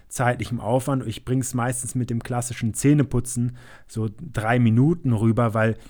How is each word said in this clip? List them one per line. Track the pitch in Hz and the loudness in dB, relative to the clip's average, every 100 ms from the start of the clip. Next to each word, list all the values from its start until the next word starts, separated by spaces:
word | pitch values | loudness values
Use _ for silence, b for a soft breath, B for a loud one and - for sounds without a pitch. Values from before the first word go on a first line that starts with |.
| b | b
zeitlichem | - 123 123 110 120 | -4 -2 -2 -6 -6
Aufwand, | 101 127 143 135 113 | -2 -2 0 -4 -4
ich | - | -8
bring's | - 131 123 | -4 -4 -2
meistens | 120 120 123 120 | -2 -2 -4 -6
mit | 127 120 | -4 -4
dem | 117 | -4
klassischen | - 120 120 - 113 | -4 -6 -6 -4 -4
Zähneputzen | - 139 147 127 123 - 123 123 123 B B B | 0 4 4 2 0 -2 -2 -4 -6 B B B
so | 113 110 - - | -6 -6 -6 -10
drei | - 110 123 | -4 2 4
Minuten | 117 110 143 170 135 | 6 6 4 2 0
rüber, | 110 113 113 117 | 2 4 4 2
weil | 110 110 110 | 2 0 0